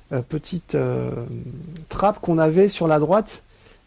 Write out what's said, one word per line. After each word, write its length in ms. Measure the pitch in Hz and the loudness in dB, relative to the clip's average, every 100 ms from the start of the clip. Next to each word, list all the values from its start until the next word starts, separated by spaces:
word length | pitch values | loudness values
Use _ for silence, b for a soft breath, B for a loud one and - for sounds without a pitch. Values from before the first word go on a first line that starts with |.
| - | -6
euh, 80 | 131 | -6
petite, 540 | 127 156 - 170 - | -4 -8 -6 -10 -4
euh, 360 | 139 127 127 123 - 120 120 120 - - - - | -2 0 -2 -4 -6 -8 -10 -12 -14 -14 -16 -10
trappe 320 | - 202 202 | 0 0 0
qu'on 180 | - 165 | 0 2
avait 300 | 156 175 202 | 4 4 4
sur 180 | - 165 | 4 2
la 120 | 151 | 4
droite, 440 | 151 208 214 - _ b b b | 4 2 0 -10 _ b b b